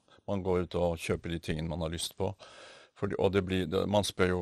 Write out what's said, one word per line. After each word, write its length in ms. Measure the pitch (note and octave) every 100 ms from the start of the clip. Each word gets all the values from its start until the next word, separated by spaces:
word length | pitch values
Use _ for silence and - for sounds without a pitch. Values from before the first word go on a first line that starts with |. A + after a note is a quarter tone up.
| _ - -
Man 160 | G2+
går 200 | F#2 F2+
ut 120 | F2 F2
og 180 | F2 E2
kjøper 320 | - E2+ F2
de 100 | E2
tingene 280 | - D#2+ E2
man 140 | E2
har 100 | D#2+
lyst 240 | E2+ - -
på. 120 | G2 - - - - - - -
Fordi, 220 | G2+ -
og 140 | G2
det 80 | F#2+
blir, 220 | F2+ F#2 F2
det, 140 | F#2 F#2
man 160 | G#2
spør 260 | F#2+ - F#2
jo 100 | F2+